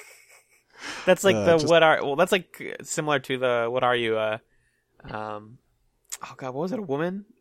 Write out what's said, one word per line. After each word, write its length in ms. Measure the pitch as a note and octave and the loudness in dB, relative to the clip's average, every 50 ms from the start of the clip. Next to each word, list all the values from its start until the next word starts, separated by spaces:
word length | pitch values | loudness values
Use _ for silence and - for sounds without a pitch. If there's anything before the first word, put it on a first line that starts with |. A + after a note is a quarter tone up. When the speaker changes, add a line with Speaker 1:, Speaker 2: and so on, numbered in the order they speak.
| - - - _ _ _ _ _ _ _ _ _ _ _ _ - - - - - - | -18 -20 -20 _ _ _ _ _ _ _ _ _ _ _ _ -18 -16 -14 -14 -2 2
Speaker 1:
that's 180 | F#3 F#3 - - | 2 2 4 4
like 120 | G3 F#3 | 2 2
Speaker 2:
Uh, 80 | G#3 G2+ | 4 4
Speaker 1:
the 60 | E3+ E3 | 4 4
Speaker 2:
just 100 | D#3+ D3+ D3 | 4 4 4
Speaker 1:
what 140 | E3+ E3 D#3+ | 6 6 8
are, 160 | D#3+ D3 - - | 6 4 4 0
well, 120 | C#3 C#3 | -2 0
that's, 160 | D3 F#3 - | 0 2 2
like, 460 | G#3+ F#3+ - - - - - - - - C#3 | 2 -2 -2 -6 -16 -16 -12 -12 -12 -12 -10
similar 360 | - - E3 D#3 D3+ D3 C3+ | -8 -6 -4 -2 0 -2 -2
to 180 | C3 - C3+ | -2 -4 -4
the 300 | B2+ B2+ B2+ B2 A#2+ A#2 A#2 | -2 0 0 0 0 0 -2
what 140 | B2 B2+ B2 | -2 0 0
are 120 | B2 B2 | 2 2
you, 220 | A#2+ A#2 A2+ A2 | 0 0 0 0
uh, 200 | A2 A2 G#2+ G#2+ A2+ - _ _ _ _ _ _ _ _ _ _ _ - - | 0 -2 -2 -4 -6 -10 _ _ _ _ _ _ _ _ _ _ _ -16 -12
um, 480 | A2+ G#2+ G#2+ G#2+ G#2+ G#2 G#2+ G#2+ B2 - _ _ _ _ _ _ _ _ _ _ - - - | -10 -10 -10 -10 -10 -12 -14 -18 -20 -20 _ _ _ _ _ _ _ _ _ _ -16 -14 -14
oh 100 | - C3 | -18 -16
god, 160 | - C#3 C3 B2+ | -14 -12 -10 -8
what 80 | C#3 | -6
was 100 | E3+ F#3 | -6 -6
it, 80 | A#3 A#3+ | -6 -8
a 20 | G3+ | -6
woman 420 | D3+ C3+ C#3+ E3 F3+ F#3+ G3+ G3+ _ _ _ | -6 -4 -4 -4 -4 -6 -8 -14 _ _ _